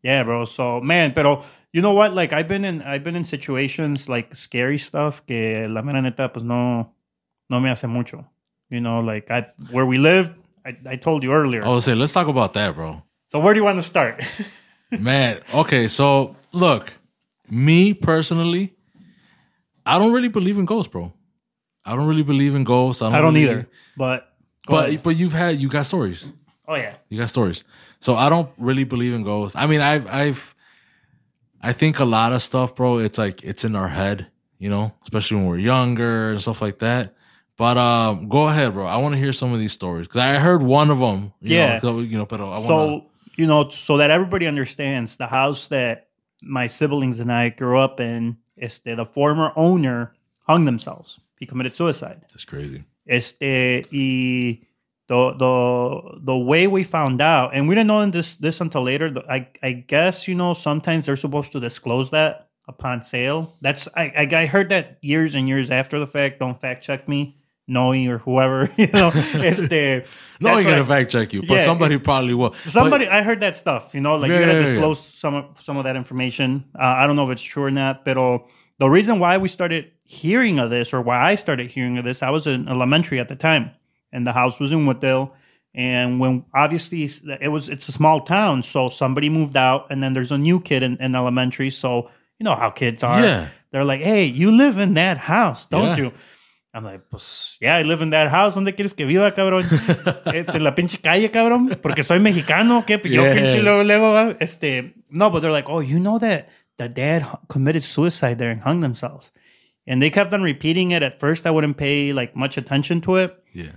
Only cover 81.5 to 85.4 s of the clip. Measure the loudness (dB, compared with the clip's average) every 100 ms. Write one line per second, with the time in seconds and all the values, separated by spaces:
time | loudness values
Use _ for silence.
81.5 | -4 -6 -6 -4 -4 -4 -4 -2 -2 -2
82.5 | -4 -2 -2 2 2 0 -4 -6 -2 2
83.5 | 2 0 -12 _ _ _ -6 -2 0 0
84.5 | 0 -2 2 2 0 0 0 -2 _